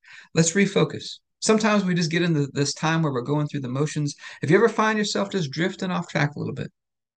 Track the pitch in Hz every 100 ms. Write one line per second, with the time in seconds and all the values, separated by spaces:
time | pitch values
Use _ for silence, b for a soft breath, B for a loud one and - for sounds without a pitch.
0 | B B B 160 165 202 196 170 156 -
1 | - - _ _ - 220 214 208 185 170
2 | 160 170 170 151 139 139 143 - 160 165
3 | 156 127 123 147 147 143 127 131 151 151
4 | 147 - B B 135 196 202 220 220 214
5 | 208 208 202 190 143 139 190 - 185 175
6 | - 156 147 - 165 139 - - _ _
7 | _